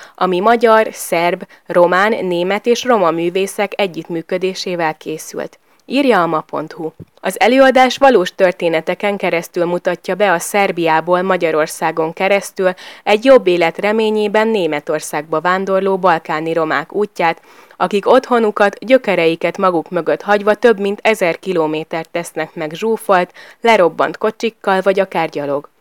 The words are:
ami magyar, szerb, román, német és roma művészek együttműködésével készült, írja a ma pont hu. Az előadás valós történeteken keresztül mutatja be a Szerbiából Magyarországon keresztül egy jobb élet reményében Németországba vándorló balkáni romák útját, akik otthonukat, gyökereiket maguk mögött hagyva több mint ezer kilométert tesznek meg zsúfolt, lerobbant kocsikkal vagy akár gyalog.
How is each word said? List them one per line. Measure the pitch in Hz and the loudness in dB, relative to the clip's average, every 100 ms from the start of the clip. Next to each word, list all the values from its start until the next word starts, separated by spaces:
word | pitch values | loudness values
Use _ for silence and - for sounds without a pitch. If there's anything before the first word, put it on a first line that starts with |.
| - | -16
ami | - 185 180 | -4 -2 0
magyar, | 214 240 226 220 220 | 2 4 4 4 2
szerb, | - - 170 175 185 - - - | -4 -6 -2 -2 -4 -10 -20 -4
román, | 175 175 180 208 226 180 | 2 4 4 2 0 -2
német | 175 180 202 - | -2 -2 -2 0
és | 233 | 0
roma | 247 233 170 | 2 2 2
művészek | 165 170 185 196 - 202 - | 0 -2 -2 -4 -4 -6 -4
együttműködésével | 196 156 165 170 - 185 185 185 - 175 160 | -6 -6 -8 -8 -6 -4 -4 -6 -8 -4 -4
készült, | 156 - 156 - - - _ _ _ - | -4 -10 -12 -10 -12 -12 _ _ _ -6
írja | 254 277 202 | -2 2 2
a | 165 | 2
ma | 156 | -2
pont | - 147 156 | -4 -10 -10
hu. | - 160 - - _ | -10 -12 -12 -20 _
Az | 185 190 | -8 0
előadás | 208 262 269 262 254 - | 2 6 6 6 4 4
valós | 269 240 180 | 4 4 2
történeteken | - 185 180 175 160 160 180 208 202 | 2 0 2 -2 -2 -4 -4 -4 -2
keresztül | 185 170 170 180 | -2 -4 -4 -4
mutatja | 170 175 180 170 - | -2 -2 -4 -6 -6
be | 180 202 | -2 0
a | 170 | 0
Szerbiából | - 208 196 175 165 156 165 180 | 0 0 0 0 0 0 2 0
Magyarországon | 185 185 170 156 160 - 165 160 160 | 0 0 0 0 -2 -2 -4 -2 -4
keresztül | 170 190 202 - - 185 180 - - | -2 0 0 -2 -2 -2 -2 -12 -10
egy | - 214 | -2 0
jobb | 254 254 185 | 6 6 6
élet | 175 165 165 | 0 0 -2
reményében | 196 220 220 214 208 214 226 | -2 0 0 0 0 0 0
Németországba | 220 165 151 - 156 - 156 156 160 | 0 -2 -4 -4 -6 -4 -8 -4 -4
vándorló | 170 185 190 190 196 190 | 0 -2 0 -2 0 0
balkáni | 185 165 - 156 160 | 2 0 -2 -6 -2
romák | 165 156 139 160 | -2 0 -2 -4
útját, | 190 208 - 170 165 _ - - - | -6 -6 -2 -2 -2 _ -20 -18 -6
akik | 180 202 - | -2 -2 4
otthonukat, | 254 - 240 220 - 202 - | 2 4 0 0 2 0 0
gyökereiket | 208 254 233 180 165 165 175 170 | 2 2 2 0 0 0 -4 0
maguk | 190 170 - | 0 0 -2
mögött | 180 160 147 | -4 -2 -2
hagyva | - 208 202 | 0 0 2
több | 208 247 202 | 2 2 2
mint | 196 202 | 0 -2
ezer | - 214 180 165 | -2 0 0 -2
kilométert | 190 180 156 156 160 165 160 | -4 -2 -2 -2 -6 -8 -8
tesznek | 175 170 - 156 | -8 -8 -8 -8
meg | - 156 | -8 -10
zsúfolt, | 165 220 220 - 185 180 - - - | -6 -4 -4 2 0 0 -8 -20 -4
lerobbant | 233 220 170 156 139 170 | 2 4 4 2 -4 -2
kocsikkal | 214 - 226 - - 190 | -4 -4 -8 -6 -2 0
vagy | 196 196 | 2 0
akár | 190 180 160 | 0 -2 -4
gyalog. | 151 143 143 - _ | -4 -4 -6 -6 _